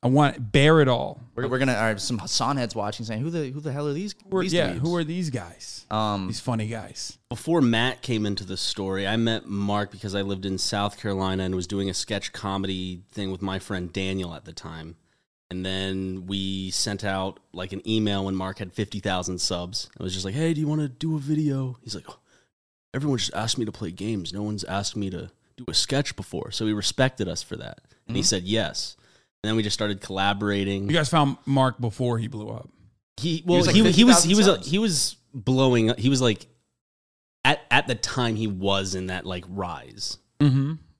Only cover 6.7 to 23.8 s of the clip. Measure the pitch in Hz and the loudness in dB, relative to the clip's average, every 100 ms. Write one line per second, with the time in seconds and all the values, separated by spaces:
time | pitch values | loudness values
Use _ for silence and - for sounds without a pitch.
6.7 | 113 104 - - - _ 117 - 165 127 | -6 -12 -12 -12 -14 _ -10 0 4 6
7.7 | 113 127 127 - 113 104 98 98 95 - | 6 2 -2 -2 0 0 -4 -6 -6 -4
8.7 | - 95 95 98 113 113 113 - 101 101 | -4 -2 -2 0 2 2 0 -4 -4 0
9.7 | 101 101 95 104 98 98 98 95 95 - | -2 -2 -6 -6 -4 -2 -4 -4 -4 -2
10.7 | 104 101 - 110 95 95 95 92 92 87 | -2 -2 -4 -4 -2 -2 -2 -2 -4 -4
11.7 | 101 98 92 - 101 - - 104 98 98 | -4 -2 -4 -4 -6 -6 -8 -6 -4 -4
12.7 | 95 92 90 98 - 98 92 98 95 - | -4 -6 -10 -12 -8 -6 -4 -4 -4 -4
13.7 | 98 90 90 95 95 87 80 - 80 82 | -6 -4 -4 -4 -4 -6 -10 -14 -16 -14
14.7 | 82 80 87 _ _ _ _ _ 92 92 | -14 -16 -18 _ _ _ _ _ -8 -4
15.7 | 95 95 95 95 92 92 98 95 95 95 | -4 -4 -4 -4 -6 -4 -4 -2 -4 -4
16.7 | - - 101 104 95 95 - _ 87 92 | -4 -4 -2 -2 -2 -4 -8 _ -12 -10
17.7 | - - 110 107 98 95 95 92 95 95 | -8 -2 2 2 0 0 -2 -4 -6 -10
18.7 | - 104 104 101 92 90 90 - 90 87 | -6 -6 -4 -4 -2 -4 -2 -2 -2 -4
19.7 | 98 - - 95 92 95 113 165 156 151 | -8 -10 -8 -8 -6 -4 -2 0 0 0
20.7 | 151 147 123 165 156 139 151 151 135 131 | 0 -2 -4 -2 -2 0 0 2 0 -4
21.7 | 123 - - - - _ _ _ _ _ | -6 -12 -12 -12 -20 _ _ _ _ _
22.7 | _ _ 135 147 127 - - 110 - 110 | _ _ -4 0 0 0 -2 -4 -2 -4
23.7 | - | -4